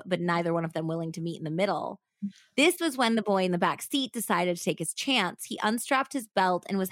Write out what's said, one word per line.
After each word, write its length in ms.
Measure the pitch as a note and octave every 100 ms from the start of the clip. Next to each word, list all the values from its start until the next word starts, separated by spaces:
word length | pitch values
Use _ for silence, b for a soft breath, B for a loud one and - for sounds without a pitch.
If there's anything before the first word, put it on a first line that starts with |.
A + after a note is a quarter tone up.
| -
but 140 | F3
neither 340 | F3 E3+ E3+
one 120 | E3+ E3
of 80 |
them 140 | E3 D#3+
willing 260 | E3 E3
to 80 | E3
meet 160 | E3 E3
in 80 | D#3
the 40 |
middle. 500 | D#3+ G3+ D#3 - - _ - G3+ B B -
This 240 | D4+ F4
was 160 | E4 B3+
when 180 | A#3+ A3+
the 60 |
boy 240 | G#3 G3 F#3
in 60 |
the 40 | F3
back 240 | F3 D3
seat 300 | - C#4+ C4
decided 460 | A#3+ - F3+ F3+ F3
to 60 |
take 160 | - D#3
his 140 | D#3+
chance. 520 | - - B3+ F#3 - -
He 120 | G#3+
unstrapped 480 | G#3+ A#3 - C4+ C#4
his 140 | C#4 A3
belt 380 | - F#3 F3+ -
and 100 | G3
was 120 | F#3